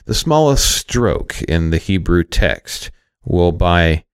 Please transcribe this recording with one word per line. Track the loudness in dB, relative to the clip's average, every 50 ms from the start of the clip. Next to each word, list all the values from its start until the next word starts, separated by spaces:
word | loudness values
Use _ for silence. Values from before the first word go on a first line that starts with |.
| -8
the | -6 -4
smallest | -4 0 0 2 2 4 4 2 2 2 0 -2 -4
stroke | -6 -4 -2 0 0 0 0 -2 -4 -8 -10 -8
in | -4 -2 0 0 0 0
the | 0
Hebrew | -2 -2 -2 -2 -2 0 2 2 0 0
text | 0 0 0 0 0 0 -4 -8 -14 -14 -14 -14 -16 -18 _ _ _ _ _ -8
will | -2 0 2 2 2
by | 2 0 2 2 4 4 4 2 2 0 -4 _